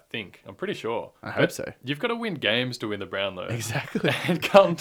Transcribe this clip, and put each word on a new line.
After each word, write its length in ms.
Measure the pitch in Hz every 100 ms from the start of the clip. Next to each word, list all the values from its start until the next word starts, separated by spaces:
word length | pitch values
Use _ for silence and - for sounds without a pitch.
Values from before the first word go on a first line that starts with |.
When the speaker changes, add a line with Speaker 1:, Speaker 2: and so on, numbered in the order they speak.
| -
Speaker 1:
think, 320 | 117 90 - -
I'm 80 | 95
pretty 180 | 107
sure. 380 | - 110 113 - -
Speaker 2:
I 80 | -
hope 120 | -
Speaker 1:
But 80 | 165
Speaker 2:
so. 200 | - - -
Speaker 1:
you've 160 | 123 147
gotta 160 | 240 233
win 200 | 226 151
games 440 | 104 120 127 117
to 80 | 107
win 120 | 101
the 60 | 95
Brownlow. 400 | 98 98 92 92
Speaker 2:
Exactly. 640 | 117 107 143 - - 165 123
Speaker 1:
<laughs> 80 | -
And 140 | 170
Carlton 360 | - 202 180 165